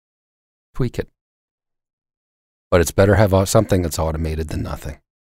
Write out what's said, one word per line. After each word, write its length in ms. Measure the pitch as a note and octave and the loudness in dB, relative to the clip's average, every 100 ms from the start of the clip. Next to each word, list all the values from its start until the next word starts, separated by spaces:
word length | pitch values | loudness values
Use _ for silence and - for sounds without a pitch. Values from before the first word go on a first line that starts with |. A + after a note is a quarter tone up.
| _ _ _ _ _ _ _ | _ _ _ _ _ _ _
tweak 240 | - B2 - | -6 -4 -6
it. 120 | - _ _ _ _ _ _ _ _ _ _ _ _ _ _ _ _ | -10 _ _ _ _ _ _ _ _ _ _ _ _ _ _ _ _
But 100 | F2+ | 0
it's 100 | D#2+ | 2
better 260 | - G2 F#2+ | 2 4 4
have 180 | G#2 | 4
au-, 100 | F#2+ | 2
something 380 | G2 A#2 G#2 F#2+ | 2 0 2 0
that's 160 | E2+ - | -2 -4
automated 500 | D#2+ D#2+ D#2+ D#2 D2+ | -4 -4 -4 -6 -6
than 140 | D#2 | -8
nothing. 360 | F2 - D2 D2+ _ _ | -8 -10 -12 -14 _ _